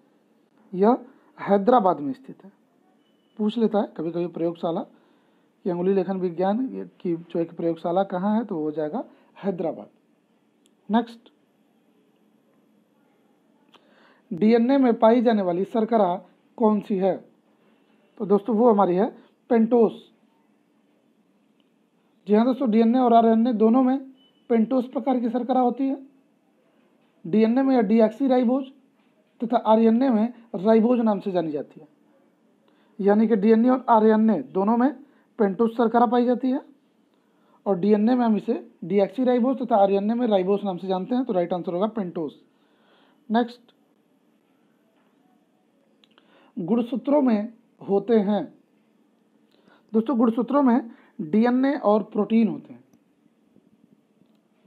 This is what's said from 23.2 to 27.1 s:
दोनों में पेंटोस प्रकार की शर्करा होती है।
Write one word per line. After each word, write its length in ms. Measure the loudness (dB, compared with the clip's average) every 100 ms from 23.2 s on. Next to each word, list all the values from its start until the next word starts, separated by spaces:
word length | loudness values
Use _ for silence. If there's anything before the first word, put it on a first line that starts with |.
| 6 4 2
दोनों 280 | 2 2 4
में 160 | 2 0 -6 -20 _ _ -4
पेंटोस 360 | 0 0 -2 -4
प्रकार 320 | -6 -4 -2
की 80 | -2
शर्करा 300 | -4 -2 0
होती 240 | 0 0
है। 120 | -4 -6 -10 _ _ _ _ _ _ _ _ _ _